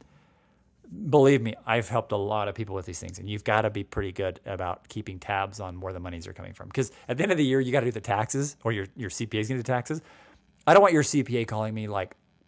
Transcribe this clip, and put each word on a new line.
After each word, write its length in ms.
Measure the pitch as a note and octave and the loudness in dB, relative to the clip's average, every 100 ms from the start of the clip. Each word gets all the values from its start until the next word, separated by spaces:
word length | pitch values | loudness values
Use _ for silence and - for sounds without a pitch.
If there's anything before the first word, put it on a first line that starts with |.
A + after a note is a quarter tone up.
| _ _ _ _ _ _ _ _ B3+ F3 F#3 | _ _ _ _ _ _ _ _ -18 -10 2
believe 320 | C#3+ C3+ C#3 | 6 8 6
me, 140 | A2+ - - | 2 -4 0
I've 240 | A#2 G#2+ | 0 0
helped 220 | A#2+ - | -2 -2
a 60 | G#2 | -2
lot 300 | G2+ G#2+ G2+ | 0 -2 -2
of 60 | |
people 220 | G2+ G2 F#2+ | -4 -6 -8
with 100 | F#2 | -8
these 140 | F2+ | -10
things, 180 | F#2 F#2 | -12 -12
and 100 | G2 | -8
you've 160 | G#2 | -4
gotta 280 | G#2+ G#2+ G#2+ | 2 4 2
be 120 | G#2 | -2
pretty 280 | G2+ A2 G2 | -6 -6 -6
good 280 | F#2 F#2+ F2+ - | -4 -4 -6 -8
about 420 | F#2 F2+ - - | -6 -6 -8 -10
keeping 300 | A2 G2+ F#2 | -10 -10 -10
tabs 420 | - G2 G2 G2+ | -4 -2 -2 -6
on 200 | F#2+ F2+ | -12 -10
where 120 | F#2+ | -10
the 80 | F#2 | -8
monies 280 | F2+ E2+ F#2 | -10 -10 -12
are 60 | |
coming 200 | F#2 - | -14 -16
from. 160 | - G2 | -16 -6
'Cause 220 | C3+ B2 - - | -4 -4 -4 -6
at 100 | B2+ | 0
the 60 | |
end 80 | G3+ | 2
of 80 | E3+ | 2
the 60 | C3+ | 4
year, 140 | C3+ | 2
you 120 | B2+ | 2
gotta 160 | C#3 B2 | 2 0
do 40 | |
the 80 | A2 | -2
taxes, 580 | - G#2 A2 C3+ C#3+ - | -2 0 0 -2 -4 -4
or 80 | A#2 | -4
your, 140 | G#2+ G2 - | -4 -4 -8
your 140 | G#2 | -8
C 160 | - A2+ | -6 -4
P 140 | G#2+ | -2
A 20 | |
is 60 | G#2+ | -2
gonna 100 | C3 | -4
do 60 | |
taxes. 400 | A#2 B2 A#2+ D#3 - - - _ _ _ - | -2 -2 -4 -8 -10 -20 -20 _ _ _ 8
I 60 | |
don't 100 | F#3 | 8
want 100 | G3 | 10
your 80 | D#3 | 6
C 220 | C#3 D3 | 4 0
P 140 | B2 A#2+ | 0 -2
A 80 | A2+ | -2
calling 280 | G#2+ A2 | -2 -4
me 140 | A2 G#2+ | -4 -4
like, 280 | G2+ F#2 - _ _ | -4 -6 -10 _ _